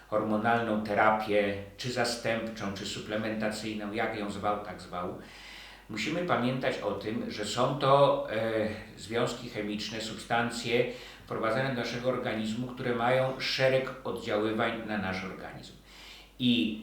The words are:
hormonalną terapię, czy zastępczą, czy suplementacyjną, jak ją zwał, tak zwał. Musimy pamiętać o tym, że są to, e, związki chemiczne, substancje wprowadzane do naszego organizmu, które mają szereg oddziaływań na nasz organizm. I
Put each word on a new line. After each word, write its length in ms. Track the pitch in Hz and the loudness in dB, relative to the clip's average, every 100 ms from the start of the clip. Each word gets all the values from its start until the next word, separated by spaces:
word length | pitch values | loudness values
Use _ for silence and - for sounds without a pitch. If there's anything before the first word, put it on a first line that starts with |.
| - | -2
hormonalną 760 | 107 107 107 117 117 117 107 | 0 2 2 4 4 4 0
terapię, 680 | 104 104 107 107 107 104 101 98 - - | 2 4 6 4 4 4 4 0 -6 -8
czy 140 | 123 | -4
zastępczą, 840 | 123 117 - 117 113 104 - 101 | 0 0 0 0 0 -2 -4 -6
czy 120 | 95 101 | -4 -6
suplementacyjną, 1040 | 110 101 107 110 107 107 107 110 104 104 | -6 -4 -2 -2 -2 -2 -2 -4 -4 -4
jak 280 | 110 117 110 | -2 -2 -2
ją 120 | 101 | -4
zwał, 340 | 101 104 104 90 | -2 -2 -2 -4
tak 160 | 82 | -10
zwał. 360 | - 90 90 - - - - - - - - | -8 -6 -4 -6 -12 -16 -16 -16 -18 -18 -12
Musimy 360 | 110 - 175 180 | -6 -2 -2 2
pamiętać 520 | 117 123 135 131 - | 2 2 2 0 0
o 120 | 101 | -2
tym, 400 | 98 107 120 - | -2 -2 -4 -4
że 140 | - 104 | -4 -4
są 340 | 117 135 143 | 2 2 4
to, 480 | 139 139 139 - - | 6 8 8 4 0
e, 360 | 110 113 110 107 104 - - | -2 0 0 0 -2 -10 -14
związki 520 | - 117 120 - 117 | -4 0 0 -2 -8
chemiczne, 520 | 110 104 104 - 110 | -6 -4 -4 -6 -6
substancje 840 | 110 104 - 120 120 - 117 120 - - - - - | -8 -8 0 2 2 -2 0 2 2 -2 -12 -16 -8
wprowadzane 440 | 117 110 127 135 | -2 0 2 0
do 120 | 120 | 0
naszego 280 | 117 120 127 | -2 -2 0
organizmu, 580 | 120 113 110 110 113 127 | 0 0 -2 -2 -2 -4
które 280 | - 120 117 | -4 -2 2
mają 440 | 120 131 131 - | 4 4 4 0
szereg 520 | - - 131 131 - - | -2 4 6 4 2 -4
oddziaływań 800 | - - 117 104 110 110 113 113 104 | -6 -4 0 2 2 2 0 0 -4
na 100 | 107 | -2
nasz 260 | 95 92 | -2 -2
organizm. 500 | 92 85 80 65 - - - - - - - - | -6 -8 -10 -12 -14 -18 -20 -20 -18 -18 -16 0
I 420 | 123 113 104 107 | 4 4 2 -2